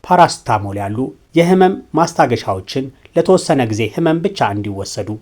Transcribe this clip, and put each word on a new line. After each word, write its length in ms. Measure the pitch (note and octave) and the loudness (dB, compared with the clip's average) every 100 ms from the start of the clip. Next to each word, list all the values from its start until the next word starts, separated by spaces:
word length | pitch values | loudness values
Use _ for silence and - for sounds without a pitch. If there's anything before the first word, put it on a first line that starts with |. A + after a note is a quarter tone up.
ፓራስታሞል 720 | - F3 D#3+ - - G#2+ G2+ G2 | 2 4 4 2 -2 -2 -2 -6
ያሉ 200 | G2 G#2+ C3+ - _ D#3+ | -6 -4 -6 -10 _ 2
የህመም 380 | E3+ F#3 F#3 G3 - | 4 6 4 2 -4
ማስታገሻዎችን 880 | D3+ E3+ - C#3+ - - F#2+ - C3+ C3+ - _ | -2 -2 2 0 0 -4 -6 -6 -8 -8 -12 _
ለተወሰነ 500 | E3 E3 F#3 - D3 A#2 | -2 2 2 2 0 0
ጊዜ 160 | G#2+ A2 | -2 -4
ህመም 300 | - E3 E3 | 0 0 0
ብቻ 300 | F#3+ - A2+ | -2 -2 -2
እንዲወሰዱ 580 | G2+ G#2 G2 G2 - G2+ G#2+ | -2 -6 -8 -10 -8 -8 -10